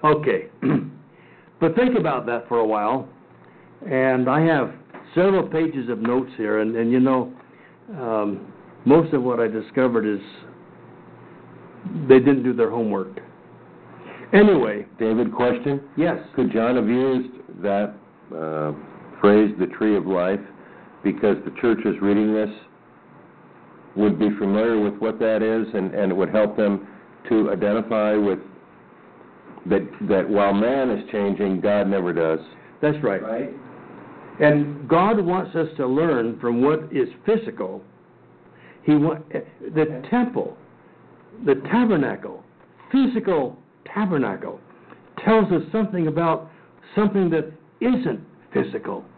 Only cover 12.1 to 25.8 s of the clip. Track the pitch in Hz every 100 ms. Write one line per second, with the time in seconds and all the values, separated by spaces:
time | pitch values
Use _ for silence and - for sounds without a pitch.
12.1 | 131 127 139 123 117 113 113 110 98 92
13.1 | - - - - - - - - - -
14.1 | - - - 208 175 117 104 104 - 110
15.1 | 110 113 - 123 120 143 139 - - 170
16.1 | - - - 123 110 113 127 107 123 135
17.1 | 127 - - - - 95 98 104 - -
18.1 | - - 80 80 78 76 73 - - -
19.1 | - 101 104 107 104 - - 107 101 87
20.1 | 92 90 101 104 - - - - - 101
21.1 | 87 107 95 - - 120 107 110 85 98
22.1 | 101 107 107 107 107 - - - - -
23.1 | - - - - - - - - - 104
24.1 | 85 107 104 101 104 113 110 104 101 110
25.1 | 110 113 110 110 110 110 110